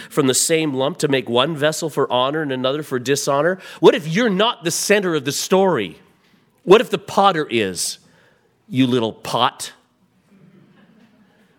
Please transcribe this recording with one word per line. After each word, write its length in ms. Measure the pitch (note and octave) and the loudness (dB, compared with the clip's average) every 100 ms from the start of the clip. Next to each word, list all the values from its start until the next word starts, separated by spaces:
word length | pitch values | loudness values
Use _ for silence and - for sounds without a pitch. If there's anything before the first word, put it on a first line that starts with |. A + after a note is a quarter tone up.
| - | -6
from 180 | - C3+ | 0 2
the 60 | |
same 400 | B2+ - D#3+ D#3 | 2 0 0 0
lump 260 | C3 C#3 - | -2 -4 -2
to 80 | D3 | 0
make 200 | C3+ A2 | 0 0
one 280 | A#2 C#3+ D#3 | 0 0 0
vessel 340 | D3+ D#3 D#3+ | -2 -2 -6
for 200 | D3 B2+ | -4 -2
honor 300 | B2 C3 D#3 | 0 0 -2
and 100 | D3 | -4
another 320 | C3 B2+ D3 | -4 -4 -4
for 140 | D3 B2+ | -6 -6
dishonor?" 640 | A#2+ C#3 - C#3 D#3+ F#3 - - | -2 -2 0 0 0 -2 -10 4
What 140 | F3+ C#4 | 4 4
if 120 | D#3 | -2
you're 220 | E3+ A#3+ | -2 0
not 340 | F#3 A#3 - | 0 0 -2
the 80 | E3 | -6
center 440 | - - G#3 F3+ D#3 | -6 0 0 2 -4
of 100 | C3+ | -4
the 60 | |
story? 680 | - - F#3+ F#3+ D3 F#2 - _ _ _ _ _ _ | -6 0 2 2 0 -4 -10 _ _ _ _ _ _
What 160 | - A3 | 6 6
if 100 | A#3 | 6
the 80 | G3+ | -4
potter 500 | - - G3 D#3+ D3 | -4 2 2 2 -2
is, 480 | A#2 G2 F2 - - _ _ _ _ _ _ _ | -2 -2 -4 -8 -10 _ _ _ _ _ _ _
you 180 | C#3+ C3 | -2 0
little 260 | B2+ A2+ | 0 -2
pot? 600 | F#2 - A#2+ B2+ - - - _ _ _ _ _ _ - _ _ _ _ _ _ _ _ _ _ | -6 -8 -2 -2 -2 -14 -18 _ _ _ _ _ _ -20 _ _ _ _ _ _ _ _ _ _